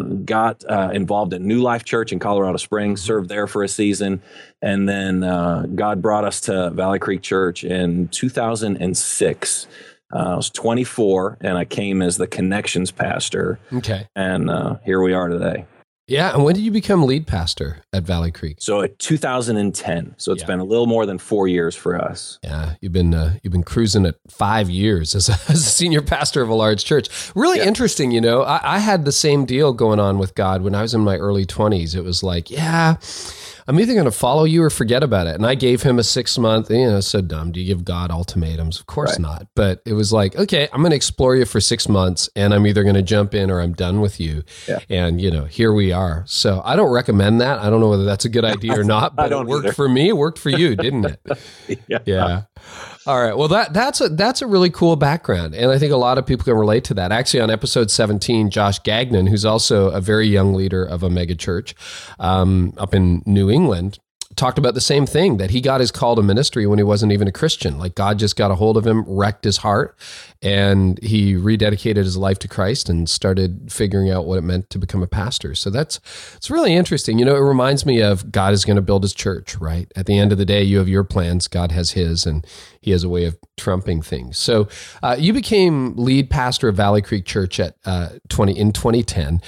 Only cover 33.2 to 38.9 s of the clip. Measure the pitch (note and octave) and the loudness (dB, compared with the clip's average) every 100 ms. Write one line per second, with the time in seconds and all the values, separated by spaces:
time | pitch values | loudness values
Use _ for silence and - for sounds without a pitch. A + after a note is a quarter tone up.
33.2 | - - - - - D#3 A#3 A3 C#3 - | -14 -16 -20 -16 0 2 4 2 2 0
34.2 | B2 D3 D#3+ E3 D#3+ - A2+ B2 D3 G2+ | 0 4 4 4 2 2 0 2 2 2
35.2 | E2 D#2+ A2+ C3 B2+ B2 C#3 A#2+ A2 - | 0 0 0 2 2 2 4 2 2 -2
36.2 | A#2 - A2+ A2 A2 A2+ B2+ G2+ - G#2 | -2 0 2 2 2 2 4 2 0 -2
37.2 | F2 D#2 E2+ F2 F#2 F2+ F2 F2 F2+ E2+ | -2 -4 -6 -4 -2 -2 -2 -4 -4 -4
38.2 | E2+ F#2+ D#2+ D#2+ E2 - - | -4 -4 -2 -4 -6 -6 -8